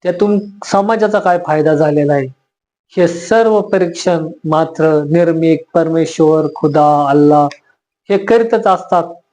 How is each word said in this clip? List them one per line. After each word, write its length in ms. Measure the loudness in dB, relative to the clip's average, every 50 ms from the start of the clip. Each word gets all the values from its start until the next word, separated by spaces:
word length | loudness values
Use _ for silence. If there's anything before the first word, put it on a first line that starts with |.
| _
त्यातून 380 | -4 -2 0 0 0 0 0 -2 -6 -14 -18 -10
समाजाचा 540 | -2 -2 0 0 0 0 0 0 0 0 0
काय 200 | 0 0 0 0 0
फायदा 280 | -2 -2 0 2 0 2
झालेला 380 | 2 0 0 0 0 0 0 0
आहे? 140 | -2 -2 -6 -10 _ _ _ _ _ _ _ _ _ _ _ _
हे 120 | 0 0 0
सर्व 520 | 0 -4 -4 0 0 2 2 2 2 0
परीक्षण 680 | 0 0 -2 -2 -2 -2 -4 -6 -4 -2 -2 -2 -4 -6 -12 -10 _
मात्र 600 | -2 0 0 0 -2 -2 -2 0 0 0 0 -2
निर्मिक 580 | 0 0 2 2 2 0 0 2 0 0 0 -2 _ _
परमेश्वर, 720 | -2 0 0 0 -2 -2 -2 0 0 2 2 2 2 0 -2 -6
खुदा, 520 | -2 -4 0 0 2 2 2 2 2 0 2
अल्लाह 400 | 2 4 4 4 4 4 2 0 -2 -8 _ _ _ _ _ _ _ _ _ _
हे 100 | -4 -4
करीतच 480 | 0 0 0 0 2 0 -2 0 0
असतात. 380 | 0 0 0 -2 -2 -2 -2 -2 -4 -10 -20 _ _